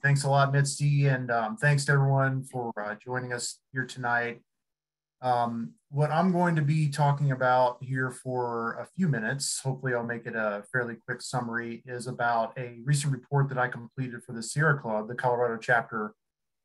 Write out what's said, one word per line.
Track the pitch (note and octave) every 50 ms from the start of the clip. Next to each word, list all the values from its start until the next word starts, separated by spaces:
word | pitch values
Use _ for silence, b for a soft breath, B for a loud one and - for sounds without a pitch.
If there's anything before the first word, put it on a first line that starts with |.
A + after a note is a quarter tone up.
| -
Thanks | C#3 C#3 C3+ -
a | C#3
lot, | C#3 C#3 C#3 C3+ C#3
Mitzi, | C#3 C#3 - - - D3 D3 C#3+ C#3+ C#3+
and, | C#3 C3 B2+ B2+ A#2+
um, | A#2 A#2 A2+ A2 A2
thanks | - D3 D3 C#3+ C#3+ -
to | - C#3+
everyone | C#3 C3+ C3+ C3+ C3+ C3+ C3+ C3 C3 C3+
for, | - - B2+ A#2 A#2 -
uh, | G#2 G#2 G#2 G#2+
joining | G#2+ - B2 B2+ B2+ B2 B2 B2
us | A#2 - - - _ _ _ -
here | C3 C3
tonight. | B2+ - C3 B2 A#2+ A#2+ A#2+ A#2+ A#2+ A#2 - _ _ _ _ _ _ _ _ _ _ _ _ _ _ _ - B2+
Um, | B2+ B2 A#2+ A#2+ A#2 A#2 A#2 A#2 - - _ _ -
what | C#3+ C#3 D3+ D3
I'm | D3+ E3 F#3 F#3+ E3+
going | F3 F3+ F3 E3
to | D#3 C#3+
be | C#3+ D#3+ D#3 D3+ C#3
talking | - D#3 D3 C#3+ C#3+ - D3 C#3
about | C3 B2 C3 B2+ B2+ B2+ B2+ B2 - - B2+
here | B2 C3 C3 C3 B2+
for | B2+ - - B2+ B2+ B2 A#2+ A#2+ A#2 A#2 A#2 A#2 -
a | A#2+ A#2
few | - _ - F#3+ D#3
minutes, | B2+ A2+ G#2+ A2+ C3 C#3 - - - -
hopefully | - C3+ B2+ - C3+ B2+ B2
I'll | A#2+ A#2
make | A#2 A#2+ A2+ A2+
it | A#2 A2
a | A2+ A2 G#2+ G2+ G#2 G2+ -
fairly | - B2+ A#2+ A#2 A2+
quick | A2+ _ - A#2+ - -
summary, | - - B2 A#2+ A#2 A2+ A#2 A#2 A#2 A#2 A#2 -
is | B2+ B2 B2 A2
about | B2+ A#2+ - A#2+ A#2+ A#2+ A2+ A2+ A2+ - C3
a | B2 A#2+ A#2+ A#2 A#2
recent | C#3+ D3 C#3 C#3+ C#3+ C3
report | B2+ - - C#3+ C#3 C3+ C3+
that | B2+ B2
I | B2 B2
completed | - A#2+ A#2 A2+ - C3 B2+ B2 A#2 A2+ -
for | - A#2
the | A#2 A2+
Sierra | - - C#3+ D#3 D#3+ C#3 C#3
Club, | - A2+ G#2+ G#2+ G#2+ A2+
the | B2
Colorado | A#2+ - B2 A#2+ A#2 B2 A#2 A2+
chapter | A2 - - B2 A#2 A#2 - A#2 A2 G#2+ G#2+ - _ _ _ _ _ _ _ _ _ _